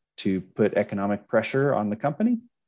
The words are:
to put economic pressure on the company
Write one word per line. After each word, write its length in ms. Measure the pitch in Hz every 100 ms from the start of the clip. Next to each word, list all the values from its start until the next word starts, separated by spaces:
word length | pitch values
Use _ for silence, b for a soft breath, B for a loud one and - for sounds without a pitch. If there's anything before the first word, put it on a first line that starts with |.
| _ -
to 220 | 98 92
put 340 | - - 104
economic 540 | 104 101 101 101 104 -
pressure 460 | 110 - 135 143
on 160 | 113 104
the 60 | 107
company 440 | 143 - 226 233 - _